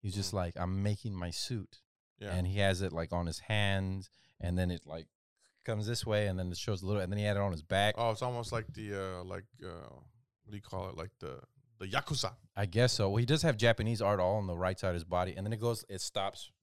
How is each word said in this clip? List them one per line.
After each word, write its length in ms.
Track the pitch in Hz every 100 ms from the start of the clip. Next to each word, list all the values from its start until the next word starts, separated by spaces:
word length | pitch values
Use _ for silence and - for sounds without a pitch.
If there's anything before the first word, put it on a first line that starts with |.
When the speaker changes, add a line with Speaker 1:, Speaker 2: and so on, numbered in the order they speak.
Speaker 1:
He's 140 | 104 98
just 160 | 95
Speaker 2:
Mm. 40 | 104
Speaker 1:
like, 200 | 90 -
'I'm 260 | 87 95
making 300 | 101 104 117 95
my 140 | 87
suit.'" 480 | 80 - 120 90 - _ _ _ _
Speaker 2:
Yeah. 140 | 101
Speaker 1:
And 140 | 92 90
he 120 | 98
has 220 | 98 92
it, 100 | 95
like, 180 | 80 82
on 120 | 87 85
his 140 | 78
hand, 680 | - 107 101 98 95 95 95 _ _ _
and 180 | 87 90
then 140 | 90
it, 140 | 87 73
like, 220 | 80 82 _ _ _ _ _ -
comes 200 | 110 104
this 180 | 117 -
way, 220 | 104 104
and 100 | 92
then 100 | 90
it 60 | 87
shows 240 | - 98
a 40 | 95
little, 140 | 104
and 100 | 92
then 60 | 104
he 80 | 104
had 100 | 101
it 40 |
on 100 | 101
his 100 | 85
back. 320 | 78 98 104 104
Speaker 2:
Oh, 140 | 117
it's 100 | 104
almost 300 | 127 120 113
like 180 | 117 110
the, 460 | - 107 101 95 90
uh, 40 | 90
like, 180 | 92 101 -
uh, 40 | 95 85 69 65 - _ _ _
what 80 | -
do 40 | 104
you 60 |
call 260 | - 95 92
it? 60 | 80
Like 140 | 82 _
the, 220 | 73 64 - _ _ _
the 80 | 95
Yakuza. 460 | 135 - 143 95 - - -
Speaker 1:
I 100 | 101
guess 260 | 95 123
so. 160 | - 98
Well, 80 | 104
he 80 | 120
does 160 | 151
have 160 | 165 113
Japanese 440 | 117 117 110 113
art 180 | 101 104
all 140 | 90 107
on 100 | 98
the 80 | 85
right 220 | 92 95
side 100 | 95
of 40 |
his 100 | 87
body, 300 | 80 90 92 90
and 100 | 101
then 60 |
it 60 | 110
goes, 240 | 117 113 -
it 100 | 95
stops 480 | - - 98 - - _